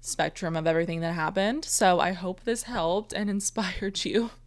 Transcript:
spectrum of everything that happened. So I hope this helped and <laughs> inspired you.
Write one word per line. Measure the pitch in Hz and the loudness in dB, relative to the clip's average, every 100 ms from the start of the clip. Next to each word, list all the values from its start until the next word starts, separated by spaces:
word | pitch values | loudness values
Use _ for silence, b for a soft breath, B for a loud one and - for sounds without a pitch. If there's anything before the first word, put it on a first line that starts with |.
spectrum | - - 151 - 175 | -8 -2 -2 -2 -4
of | 165 160 | 0 2
everything | 160 170 165 | 2 2 -2
that | 165 | -2
happened. | 170 160 190 196 269 | -2 -2 2 0 0
So | 320 - 196 180 | -2 4 6 6
I | 175 | 2
hope | 185 185 190 | 0 -6 -6
this | - 226 | -4 -4
helped | - 240 165 185 214 | -4 -2 0 0 -2
and | - 208 | -4 -2
<laughs> | |
inspired | 202 - - 190 180 196 - | -2 -2 -2 -2 -2 -4 -4
you. | - 214 233 - | 0 0 0 -6